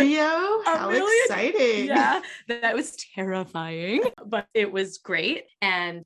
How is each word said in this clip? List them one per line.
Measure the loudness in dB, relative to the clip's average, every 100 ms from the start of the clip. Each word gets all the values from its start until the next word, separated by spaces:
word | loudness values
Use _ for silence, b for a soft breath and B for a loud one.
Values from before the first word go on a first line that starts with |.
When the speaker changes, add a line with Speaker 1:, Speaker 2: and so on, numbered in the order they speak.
| 6 4 2 2 0 0
Speaker 1:
with | 2
a | 0
Speaker 2:
How | 0
Speaker 1:
million | 0 4 4 4
Speaker 2:
exciting. | 2 0 2 2 2 2
Speaker 1:
Yeah, | 2 4 0 B B -8
that | -2 0
was | 0 -4 -10 -12
terrifying, | -6 -4 -4 -6 -8 -6 -6 -2 -2 -2
<laughs> | -4 -6
but | -6 -2
it | 0 0
was | 0 -4 -8
great. | -6 -2 -2 -4 -8 _
And | -2 -2 -4 -8